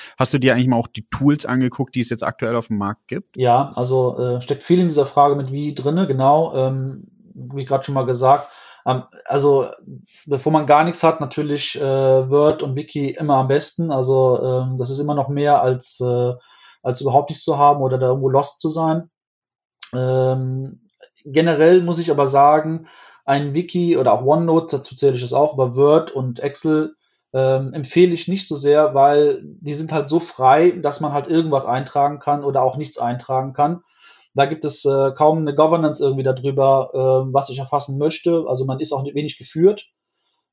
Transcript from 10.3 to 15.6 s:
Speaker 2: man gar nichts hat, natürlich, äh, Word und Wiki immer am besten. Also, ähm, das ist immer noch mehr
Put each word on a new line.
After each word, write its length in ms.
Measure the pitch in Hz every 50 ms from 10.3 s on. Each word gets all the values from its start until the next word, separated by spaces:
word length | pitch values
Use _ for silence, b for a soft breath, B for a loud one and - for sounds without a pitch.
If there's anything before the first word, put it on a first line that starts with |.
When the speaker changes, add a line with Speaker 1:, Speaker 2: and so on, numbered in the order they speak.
| 139 131 - 156 156
Speaker 2:
man 140 | 156 151
gar 180 | 135 147 147 160
nichts 180 | 175 165 - -
hat, 200 | 160 160 - 147
natürlich, 580 | 131 - 151 151 147 143 143 139 - - 135
äh, 500 | 147 135 135 135 135 131 131 131 131 131
Word 320 | 143 147 147 151 151 151 151
und 140 | 143 131
Wiki 320 | 139 156 - - 151 139 135
immer 260 | - - 160 147 139
am 120 | 131 135 131
besten. 420 | 135 147 147 - - - 170 165
Also, 480 | 143 131 127 131 135 131 131 127 123 - -
ähm, 340 | 131 127 127 127 131 127
das 140 | 127 123 123
ist 80 | 135 139
immer 160 | 147 147 147
noch 140 | 143 131 135
mehr 340 | 143 143 143 147 147 135